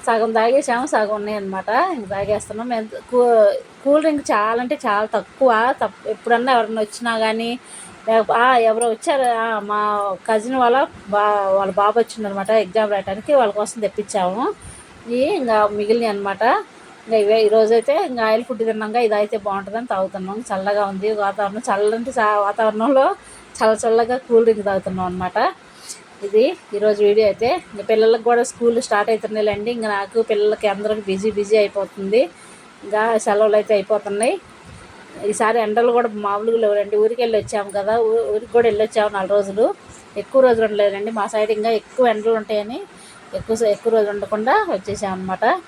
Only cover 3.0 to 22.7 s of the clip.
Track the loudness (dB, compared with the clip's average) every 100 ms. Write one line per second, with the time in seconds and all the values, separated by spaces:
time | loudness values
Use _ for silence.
3 | -4 2 4 6 4 2 -8 -6 2 2
4 | 2 -2 -2 0 0 -2 -2 -4 -2 -2
5 | 0 -4 -6 0 2 4 2 0 -4 -6
6 | -8 -8 0 0 4 2 2 -4 -6 -6
7 | -4 -2 -2 -2 -4 -8 -12 -20 -20 -10
8 | 0 2 2 2 4 4 4 2 0 -2
9 | -2 0 2 0 -2 -4 -4 -2 0 0
10 | -2 -6 -2 -2 0 0 2 4 0 -4
11 | -4 0 2 2 2 0 0 2 2 2
12 | -2 -4 -6 -6 0 0 2 -2 0 -2
13 | -4 -8 2 2 4 0 -6 -2 -4 -4
14 | -4 -2 -2 -2 -4 -6 -14 -20 -20 -20
15 | -6 -2 0 0 0 2 2 0 0 0
16 | 0 -2 -4 0 2 2 -2 -18 -20 -20
17 | -2 0 4 4 4 4 4 2 2 0
18 | -2 -2 0 0 -2 -4 -4 -4 -4 0
19 | 0 0 -2 -4 -4 -6 -6 -10 -4 -4
20 | -4 -6 -8 -10 -6 -4 -2 0 -2 -2
21 | -4 -2 -2 -2 -4 -4 -4 0 0 0
22 | -4 0 2 2 0 0 0